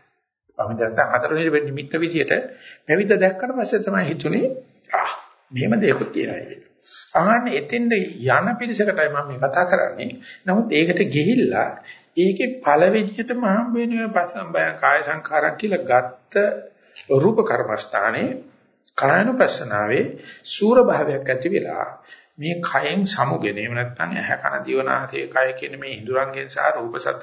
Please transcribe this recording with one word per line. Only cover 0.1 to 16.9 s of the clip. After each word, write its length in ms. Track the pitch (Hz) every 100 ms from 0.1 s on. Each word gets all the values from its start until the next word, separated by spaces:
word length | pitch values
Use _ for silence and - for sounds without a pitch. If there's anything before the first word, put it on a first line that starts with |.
| _ _ _ _ -
පහුවෙන්ද 220 | - 113
නැත්නම් 280 | 113 - 135
හතර 220 | 123 151
වෙනි 300 | 156 165 147
නිමිත්ත 320 | 139 139 143 160
විදියට 380 | 165 165 139 - - - - -
පැවිද්ද 300 | - 165 202 196
දැක්කට 400 | 190 190 254 262
පස්සේ 280 | 214 208
තමයි 220 | 196 190 160
හිතුනේ, 420 | 156 151 196 302 - - _ -
"ආ, 180 | - - - - _ _
මෙහෙම 280 | 127 196 226
දෙයක් 280 | 196 113 -
තියෙනවා" 340 | - - -
කියලා. 300 | - - - _ - - -
ආන්න 320 | - 185 233 240
එතෙන්ද 420 | 202 220 240 233
යන 540 | 220 185 110 123 135 196 240
පිරිසකටයි 540 | 240 208 208 147 151
මම 100 | 143 143
මේ 160 | 127
කතා 260 | 143 - 180
කරන්නේ. 460 | - - - - - - -
නමුත් 280 | 185 190 226
ඒකට 300 | 151 165 175 165
ගිහිල්ලා 640 | 139 156 254 170 104 - - - - _
ඒකේ 360 | - 185 190 254 -
පළවෙනියටම 840 | - 147 180 220 202 - 240 247
හම්බ 320 | 220 202 247 233
වෙන 180 | 233 233
ඔය 140 | 226
පස්සම්බයං 640 | 185 170 - 170 165 160 160
කාය 220 | 135 143
සංඛාරම් 540 | 151 156 - 151 151 -
කියලා 280 | 214 185 131
ගත්ත 480 | 123 127 - _ 202 202 - - - _